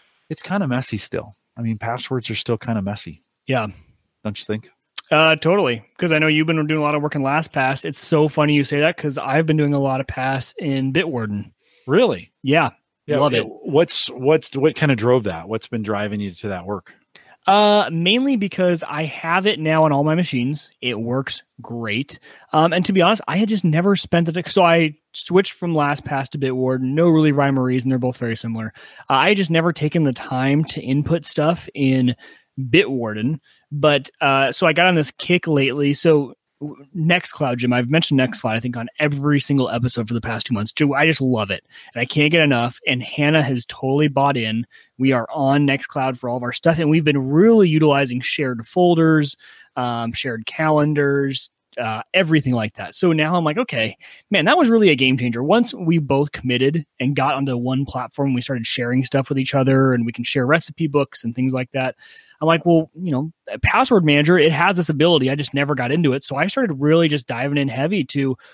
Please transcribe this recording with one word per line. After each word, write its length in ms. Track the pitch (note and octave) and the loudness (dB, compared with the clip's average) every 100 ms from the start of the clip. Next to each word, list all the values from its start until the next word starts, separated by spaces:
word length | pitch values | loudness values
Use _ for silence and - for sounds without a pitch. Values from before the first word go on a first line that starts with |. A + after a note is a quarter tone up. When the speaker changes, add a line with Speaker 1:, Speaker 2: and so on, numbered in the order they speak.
| _ _ - | _ _ -14
Speaker 1:
It's 120 | D#3+ | -12
kinda 260 | - D#3+ D3+ | -4 -2 0
messy 300 | B2+ C3 G#2 | -2 -4 -6
still. 380 | - A2+ G#2+ - _ - | -6 -8 -8 -18 _ -8
I 60 | |
mean, 160 | A2+ A2 | -6 -4
passwords 520 | A2+ B2 - C3 A2+ | -6 -6 -4 -6 -4
are 60 | A2 | -8
still 220 | - A2+ | -4 -4
kinda 240 | - A2 | -2 -4
messy. 400 | G2 G#2 - D#2+ _ _ - | -4 -6 -12 -16 _ _ -4
Speaker 2:
Yeah. 220 | B2+ G#2+ - _ _ _ _ | -4 -4 -10 _ _ _ _
Speaker 1:
Don't 160 | G#2+ G2 | -10 -10
you 60 | - | -6
think? 240 | G#2+ - _ _ - - | -8 -8 _ _ -14 0
Speaker 2:
Uh, 240 | D3+ D#3+ D#3 | 4 4 4
totally. 480 | D#3+ G3+ D3 A2+ - - | 2 2 2 -2 -8 -6
'Cause 140 | F3 | 0
I 80 | D#3 | 2
know 80 | D#3 | 2
you've 200 | D#3 D#3 | 2 2
been 180 | D#3+ D3+ | 0 0
doing 120 | D#3 | 0
a 40 | |
lot 120 | D3 D3+ | 0 0
of 60 | |
work 140 | D3 D3 | -2 -2
in 60 | |
LastPass. 640 | C3+ D3 D#3+ D3 C3 C#3 D#3+ | -2 -2 -2 -2 0 -2 -6
It's 140 | C#3+ | -6
so 280 | - D#3 D3+ | 0 2 2
funny 260 | D#3 D3 | 2 2
you 100 | D3 | 2
say 160 | C3+ C#3+ | 2 0
that 180 | D#3 - | 0 0
'cause 200 | D3+ C3 | -6 -6
I've 280 | C3+ C#3+ D#3+ | 0 0 2
been 120 | D#3 | 2
doing 160 | D3 | 2
a 60 | C#3+ | 2
lot 220 | C#3 C3 | 0 -2
of 60 | C3 | -4
pass 460 | - B2+ C3+ - - | -4 -4 -4 -6 -8
in 360 | D3+ C3+ C3 | -4 -2 0
Bitwarden. 580 | C#3 E3+ B2 A2 G#2 A2 _ _ _ - | 0 -2 -4 -4 -6 -8 _ _ _ 0
Speaker 1:
Really? 460 | D#3+ A#3+ F#2+ D#2+ _ | 2 2 0 -8 _
Speaker 2:
Yeah. 280 | C3 D#3 C#3 - _ _ - | 0 2 2 -4 _ _ -2
Speaker 1:
Yeah, 100 | C#3+ | 0
Speaker 2:
Love 160 | D3 | 2
Speaker 1:
it, 60 | A#2+ | 0
Speaker 2:
it. 80 | G#2+ - | -4 -10
Speaker 1:
what's, 440 | - D3 E3+ - - | -2 2 2 0 -4
what's, 440 | B2+ C3 D#3+ - C#3 | -2 2 2 0 0
what 200 | D3+ - | 0 2
kinda 200 | D3+ B2 | 0 2
drove 280 | A#2 B2+ | 4 2
that? 260 | G2+ E2 F2 | 0 -8 -8
What's 180 | A2 - | -8 -6
been 140 | A#2 | -8
driving 380 | G#2+ G2+ G#2 G#2 | -4 -4 -4 -6
you 120 | G2+ | -8
to 180 | E2+ G#2+ | -8 -8
that 180 | F#2 F2+ | -8 -8
work? 260 | G2+ - _ _ - _ _ - | -10 -10 _ _ -20 _ _ 2
Speaker 2:
Uh, 420 | G3+ G#3 G#3 F3 | 4 6 4 2
mainly 440 | E3 F3 A#3 C4+ B3+ | 0 0 2 2 0
because 480 | G3 - F3+ E3+ - | -2 0 0 0 -4
I 180 | D3+ D#3+ | -8 -8
have 420 | - E3 F3+ G3 | -8 -2 0 0
it 120 | F3 | -2
now 260 | D#3 D#3 D#3 | 0 2 4
on 60 | |
all 120 | C#3 | 2
my 100 | D3+ | 2
machines. 560 | D#3+ E3+ B2+ B2 D3+ - _ | 0 0 -2 -2 -4 -10 _
It 180 | B2 A2 | -6 -4
works 420 | A#2 B2+ C3 - _ _ | -4 -4 -4 -10 _ _
great. 600 | A2+ A#2 A2+ G#2+ C#3+ - - - - | -14 -10 -4 -4 -6 -10 -20 -20 -2
Um, 180 | D#3 E3 | 2 2
and 140 | F3 F#3 | 2 0
to 80 | |
be 80 | F#3+ | 2
honest, 220 | F3 A3 - | 4 2 -2
I 100 | F3+ | -2
had 120 | G#3+ | 0
just 160 | G#3+ F3 | 0 0
never 300 | D#3 F#3+ G3 | 2 2 0
spent 320 | - E3+ E3 | 0 0 0
the 160 | E3 | -4
t-, 80 | - | -2
so 120 | - | 2
I 300 | F3 E3+ D#3 D3 _ | 4 4 2 -2 _
switched 400 | - - F3+ G3 | -16 0 0 0
from 200 | - F3 | -4 -4
LastPass 560 | D#3+ C#3+ C#3+ - C#3 C3+ | 0 0 -2 -4 -6 -6
to 60 | D3 | -4
Bitwarden. 560 | C3+ B2+ B2+ C3 C3 | -4 -2 -2 0 -2
No 160 | D3 F3 | 2 4
really 220 | D#3+ D3+ | 6 4
rhyme 260 | C#3+ C#3 C3+ | 4 2 2
or 60 | |
reason. 260 | B2+ B2+ B2 | 0 0 0
They're 80 | C3 | 0
both 200 | B2+ B2 | -2 -4
very 200 | A#2+ A2+ | -6 -6
similar. 340 | A#2 A2+ A2 - - - - | -6 -6 -8 -12 -20 -16 0
Uh, 40 | |
I 160 | C3+ D#3+ | 2 4
had 80 | G3+ | 2
just 120 | F3 | 2
never 240 | E3 E3 | 2 2
taken 300 | - D3+ E3+ | 0 -2 0
the 100 | D3 | 0
time 500 | A#2+ - B2+ C3+ C#3+ D#3 | -2 -6 -2 0 2 0
to 160 | - | -6
input 440 | A#2+ C3+ D3 E3 - | -2 -2 0 -2 -2
stuff 420 | - D3+ F3 - | -2 0 -2 -6
in 420 | - C3+ C3 B2 B2 - - _ - | -2 0 2 2 -2 -8 -20 _ -10
Bitwarden. 800 | C3 D#3+ D#3+ C3 A2+ G#2+ A#2 D#3 _ _ - | 0 2 2 -2 -6 -4 -4 -6 _ _ -12
But, 400 | D3 D3+ C#3+ C3+ - | -2 2 2 -2 -4
uh, 300 | D3 C3+ C3+ | 0 2 0
so 160 | A#2+ E3+ | 0 0
I 60 | |
got 120 | D#3 F3+ | 4 4
on 80 | |
this 160 | E3+ D3 | 4 0
kick 380 | - - F3+ - | -6 -2 -2 2
lately. 460 | D3 C3+ C#3 C#3+ C#3+ | 0 0 0 0 2
So 380 | E3+ D3+ C3 - _ - | 4 2 2 -10 _ -14
w-, 260 | D3 - C#3+ | -14 -14 -14
Nextcloud, 640 | F3+ D#3+ F3+ - - C#3 B2 | -4 2 2 0 -4 -4 -2
Jim, 140 | B2 | 0
I've 180 | B2 B2 | 0 2
mentioned 300 | D3 C#3+ C#3 | 0 2 0
Nextcloud, 320 | B2+ - A#2+ | 0 -2 -4
I 80 | A2+ | -4
think, 160 | B2 A#2+ | -4 -8
on 140 | A#2 - | -10 -4
every 400 | D3+ C#3+ D3 C#3+ | -2 0 0 0
single 300 | - C#3 B2+ | 2 0 0
episode 400 | A#2+ B2 - A2 | -2 -2 -4 -4
for 40 | |
the 60 | A#2 | -4
past 260 | A2+ A2 - | -6 -8 -4
two 80 | |
months. 200 | G#2+ A2 | -4 -4
Ju-, 200 | - D3 | -2 0
I 120 | C#3 D#3+ | 2 2
just 160 | D#3 | 2
love 300 | C3 A#2+ G2 | 0 -2 -2
it. 120 | F#2+ _ - - | -6 _ -20 -16
And 80 | A#2 | -8
I 40 | A#2 | -4
can't 260 | D3+ D3+ | 2 4
get 100 | E3 | 4
enough. 380 | D3 B2 A#2+ - - | 4 4 0 -4 -4
And 160 | B2+ | -4
Hannah 400 | A#2 - D3 D#3 | -4 -2 2 2
has 220 | C3 B2+ - | 2 -2 -6
totally 420 | - C3 C#3 D3+ | -8 -2 2 2
bought 260 | C3+ C#3 C3 | 2 0 0
in. 320 | A2 A2+ B2 - _ - | -2 -4 -6 -12 _ -2
We 160 | C3+ | 0
are 140 | B2+ A2+ | 2 -2
on 340 | D3+ C3+ C#3+ C#3+ | -2 2 2 2
Nextcloud 520 | C#3 - - C3 B2 | 0 -4 -4 -4 -4
for 120 | B2 | -6
all 60 | B2 | -6
of 80 | |
our 80 | A#2+ | -6
stuff. 280 | - E3 D#3+ | -2 0 2
And 100 | D3+ | 2
we've 160 | D#3+ D3+ | 2 4
been 240 | C#3+ C3 | 0 2
really 400 | D3+ A3 A3+ F#3 | 4 6 6 6
utilizing 500 | D#3 D#3 C#3 C#3 B2 | 4 4 2 0 -2
shared 480 | - - C3+ A#2+ A2+ | -6 -4 -4 -6 -6
folders, 720 | F3+ F3 E3+ D#3+ D#3 C#3+ - - - - - | 2 4 4 4 4 2 -4 -16 -20 -14 -6
um, 340 | B2 A#2 A#2 | -4 -4 -6
shared 340 | A#2 C3 A2+ A2 | -6 -6 -8 -10
calendars, 1040 | - D#3 D3+ D3 D3 C#3+ C#3 C#3 C3 - _ _ - | -4 0 2 2 2 0 0 0 -4 -10 _ _ -8
uh, 240 | A2+ A2 - | -6 -6 -10
everything 400 | F3+ E3 D#3+ C3+ | -14 -4 -2 -2
like 200 | A#2+ G#2+ | -4 -6
that. 200 | - F2+ | -10 -14
So 200 | - F3+ | -4 -2
now 220 | D#3+ D3+ F3 | -2 -2 -2
I'm 80 | D#3+ | -4
like, 120 | D#3+ | -4
"Okay, 380 | B3+ B2+ A2 - - - - | -6 -4 -6 -8 -20 -20 -4
man, 120 | G3 E3 | -2 2
that 120 | E4 | 2
was 120 | B3+ | 4
really 200 | A3+ G3+ | 4 4
a 60 | C3+ | 4
game 220 | C3 B2+ | 2 0
changer." 240 | B2 A#2 | -2 -4
Once 320 | C#3+ A3 A#3+ | 0 2 0
we 240 | - E3+ E3+ | -4 0 0
both 360 | C#3 C#3 D3 | 0 0 -2
committed 520 | - B2+ B2 C3 D#3+ - - | -4 -4 0 0 0 -6 -6
and 160 | B2+ C#3 | -4 0
got 200 | C3+ C3+ | -2 -2
onto 200 | C#3 B2 | -4 -4
one 300 | B2 C3 C#3 | -4 -4 -4
platform, 480 | C3+ B2 - C#3 | -6 -10 -4 -2
we 80 | B2 | -2
started 260 | A#2+ B2+ A2+ | -4 -6 -4
sharing 380 | - A#2+ B2+ B2+ | -4 -2 -2 0
stuff 240 | C#3 C3 | -2 -2
with 100 | C3+ | -2
each 160 | C3 C#3+ | -2 0
other, 380 | C3 C3+ C3+ | 2 4 4
and 120 | B2 A#2 | 2 -2
we 60 | |
can 140 | A#2 A#2+ | -4 -4
share 200 | C#3+ B2 | -2 0
recipe 420 | E3 - - D#3+ | 0 0 -4 -2
books 360 | C#3+ C#3 - | 0 -2 -4
and 100 | - | -8
things 200 | B2 C3 | -2 -2
like 180 | C3 B2+ | -2 -4
that. 240 | C3+ C3 - - - _ - | -4 -6 -8 -18 -20 _ -4
I'm 60 | D#3+ | 0
like, 180 | E3 E3+ | 2 4
"Well, 240 | E3 D#3+ - | 4 2 -6
you 160 | F3+ | -4
know, 180 | C3 D#3 - - | -2 -4 -10 -14
a 100 | G#2+ | -4
password 440 | - A3 C4 G#3+ | 0 2 4 4
manager, 340 | D#3 D3 D3 F3+ | 6 4 6 6
it 140 | D3+ | 4
has 240 | D3 F3 F3+ | 4 2 2
this 140 | E3 | -2
ability. 400 | C#3+ E3 E3 C3 | 2 4 4 2
I 60 | D3 | -2
just 180 | C#3 | -4
never 200 | C#3 C#3+ | -2 -2
got 180 | C#3 B2 | -2 -2
into 200 | D#3 D#3 | 0 0
it." 140 | C3 - | 0 -4
So 100 | C#3 | -4
I 120 | F3 | -2
started 260 | C4+ A#3+ | 0 -2
really 340 | C3+ D3 E3 E3 | 0 2 4 4
just 200 | D3 - | 0 -6
diving 320 | A#2 C#3 C#3+ | -6 -2 -2
in 100 | C#3 | -2
heavy 340 | B2+ D3+ G3+ C3 | -2 -2 -2 -4
to 300 | C#3+ C3+ B2+ - | -2 -2 -4 -10